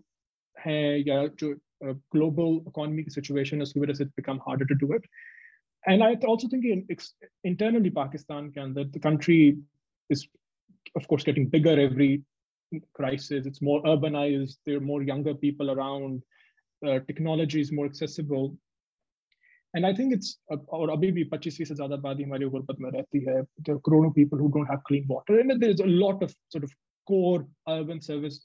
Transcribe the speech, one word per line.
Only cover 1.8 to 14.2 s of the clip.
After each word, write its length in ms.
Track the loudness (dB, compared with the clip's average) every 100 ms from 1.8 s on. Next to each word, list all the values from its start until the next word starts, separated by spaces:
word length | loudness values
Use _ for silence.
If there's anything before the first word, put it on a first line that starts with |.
| -10 -10 -2
ग्लोबल 480 | 0 2 2 0 0 -4
इकोनॉमी 360 | -8 -6 -6
की 60 | -6
सिचुएशन 460 | -8 -4 -4 -2 -4
है, 60 |
उसकी 180 | -4 -2
वजह 140 | -2
से 100 | -2
it's 120 | -6 -6
become 240 | -8 -8 -4
harder 200 | -2 0
to 60 | 0 0
do 60 | -2
it। 100 | -4 -16 -20 -20 -20 _ _ _ 2
And 120 | 4
I 120 | 4
also 340 | 4 0 0 0
think 180 | -2 0
in 100 | -2 -2 -10
ex-, 180 | -10 -20 -20 _ -4
internally 480 | -2 2 2 2
पाकिस्तान 560 | 0 -4 -8 -10 -10 -10
के 100 | -10
अंदर 240 | -8 -6
the 160 | -6 -2
country 560 | 0 2 6 8 8 6 -2 _ _ _ _
is 120 | -4 -4 _ _ _ _ _ -10 -10
of 100 | -2
course 160 | 0
getting 240 | 2 2 2
bigger 300 | 4 6 6 4
every 340 | 4 4 4 -2 _ _ _ _ -14 -12 -6
crisis, 480 | -4 -4 -6 -6 -6
it's 160 | -4
more 180 | 0 2
urbanized, 760 | 4 2 2 0